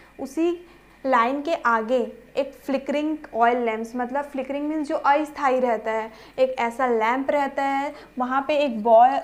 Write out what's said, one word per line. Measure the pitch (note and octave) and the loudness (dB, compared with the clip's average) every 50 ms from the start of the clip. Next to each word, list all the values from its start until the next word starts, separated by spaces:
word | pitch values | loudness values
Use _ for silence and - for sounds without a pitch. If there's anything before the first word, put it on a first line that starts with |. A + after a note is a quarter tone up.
| - - - - | -20 -20 -14 -14
उसी | C4+ B3+ - D#4+ E4 F4 F4 F4 - - - - - - - - - | -12 -8 -4 -2 0 0 -2 -4 -10 -20 -20 -20 -20 -20 -18 -6 -2
लाइन | C4 B3+ A#3 A#3 B3+ C#4 D4 | 0 2 2 2 2 0 -2
के | C#4+ E4 E4 - - | -2 -2 -4 0 0
आगे | A#3+ A#3 A3 A3 A3 C4 B3 A3 A3 - - - - - | 0 0 0 0 0 0 0 0 -2 -8 -16 -16 -6 -4
एक | - F#3 - - - - | -4 -4 -4 -6 -12 -6
flickering | - C4+ C4 C4+ - C#4+ D4 D4+ D#4 D#4 D4+ - - - | -4 -4 -4 -2 -2 -2 -2 0 -2 -4 -4 -8 -6 0
oil | A3+ A#3 A#3+ B3 B3+ A#3+ | 2 4 4 4 2 0
lamps, | A3+ A3 A3 A3+ A3+ B3 | -2 -2 -4 -8 -8 -6
मतलब | B3 B3 A#3+ B3+ C#4+ C#4+ | -6 -6 -4 -4 -6 -6
flickering | C#4+ - C4+ B3+ C4+ C#4 C#4+ D4 | -6 -8 -8 -6 -4 -6 -4 -4
means | D4+ D#4 D#4 C#4+ | -4 -4 -4 -4
जो | C#4+ D#4+ | -4 -4
अस्थायी | - - C4+ C#4+ D4+ D4+ D4 - D4 D4 C4 B3+ B3+ | 0 2 2 2 2 2 -2 -6 -2 0 0 2 2
रहता | B3 A#3+ A3+ A3 A3+ A3 | 2 0 0 -2 -2 -4
है, | A3 A3 A3+ A3+ - - - - - - | -4 -4 -6 -8 -12 -20 -20 -10 0 0
एक | C4 B3+ C4 - | 0 0 2 -2
ऐसा | A#3 A#3 A#3 - C4 | -2 -2 -2 -2 0
lamp | B3 A#3 A3 G#3+ A3+ B3 C4+ C4+ D#4 | 2 2 2 2 0 0 0 -2 0
रहता | D4 C#4+ C#4 C4+ C4+ C#4+ C4+ | 0 0 0 0 -2 -2 -2
है, | C4+ C4+ C4+ C#4 D4 C#4+ - - - - B3 | -2 -2 -2 -4 -6 -8 -12 -20 -14 -6 -6
वहाँ | B3 B3 C4 C#4 C#4 | -4 -2 -2 -2 0
पे | D4 D4+ | 0 0
एक | C#4+ D4 C4+ A3+ G#3+ G#3 | 0 2 0 -2 0 4
बॉय | A#3 A3 A3+ A#3+ C4 C#4 B3 | 6 8 8 8 8 6 2